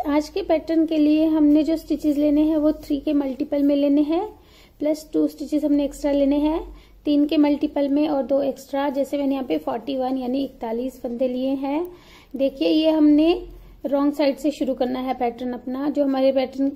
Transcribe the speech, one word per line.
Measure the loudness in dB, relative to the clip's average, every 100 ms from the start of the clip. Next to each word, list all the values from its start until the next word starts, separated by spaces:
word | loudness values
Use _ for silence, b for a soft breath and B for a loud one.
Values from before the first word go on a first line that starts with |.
| -2
आज | -2 -2
के | -4
pattern | 0 0 0 0 2
के | 2
लिए | 2 4 2
हमने | 4 4 4
जो | 2 -2
stitches | -2 -4 0 2
लेने | 2 4
हैं | 2 2
वो | 2 0
थ्री | -4 -4
के | -2
multiple | -2 -2 -4 -4 0
में | 2 2
लेने | 2 2
हैं, | 2 0 -4 -10 b b b -6
plus | -4 -4 -4
two | -2 -2
stitches | -2 -4 -2
हमने | 0 0 0
extra | -2 0
लेने | 2 2 2
हैं, | 0 -2 -6 b b b 0
तीन | 2 2
के | 2
multiple | 2 2 -2 -2 0
में | 2 0
और | -2
दो | 0 0
extra। | 0 -4 -6 -4 -2
जैसे | -2 -2 -2
मैंने | -2 -2
यहाँ | -2
पे | -4
फ़ोर्टी | -4 -6 -4 -4
वन | -2 -4
यानी | -2 -4
इकतालीस | -4 -8 -6 -6 -6 -8
फंदे | -8 -2 -2
लिए | -2 -2 -2
हैं। | -2 -4 -4 B B B B
देखिए, | -2 -2 0 0
ये | 2 4
हमने | 4 6 6 4 2 -4 B B B -4
wrong | 0 0
side | 2 0 0
से | -2
शुरू | -2 -2
करना | -2 -2 -2
है | -4 -2
pattern | -4 -4 -8
अपना। | -8 -8 -6 -2
जो | 0
हमारे | 0 2 2
pattern, | 2 0 -2 -2